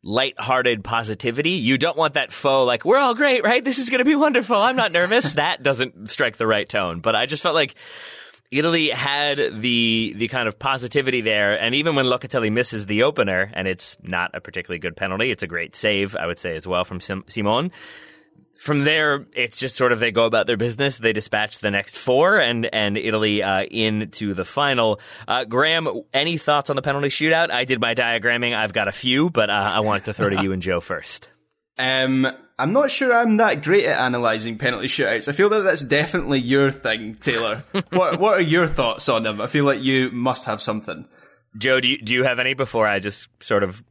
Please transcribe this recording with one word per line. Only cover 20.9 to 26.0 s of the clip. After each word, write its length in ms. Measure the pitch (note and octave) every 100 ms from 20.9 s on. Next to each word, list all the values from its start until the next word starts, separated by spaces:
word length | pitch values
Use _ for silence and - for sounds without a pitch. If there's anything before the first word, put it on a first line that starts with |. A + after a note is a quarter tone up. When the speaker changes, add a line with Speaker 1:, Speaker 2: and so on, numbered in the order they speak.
| -
Speaker 1:
They 160 | A2+
dispatch 460 | G#2+ - G#2+ G#2+ -
the 120 | G#2
next 240 | G2+ G2 -
four 400 | - B2+ F3 G#3
and, 340 | B2+ A#2 A2+
and 240 | A2 G#2 G2+
Italy, 460 | - G#2+ G#2+ G#2
uh, 220 | G2 F#2+
into 680 | G2 A2+ A2 G#2+ G2+ - G#2+
the 120 | F#2+
final. 560 | F2+ - C#3+ B2+ A2+ G2+ - - -
Uh, 180 | B2
Graham, 440 | A#2 A#2+ D#3 E3 D#3 A2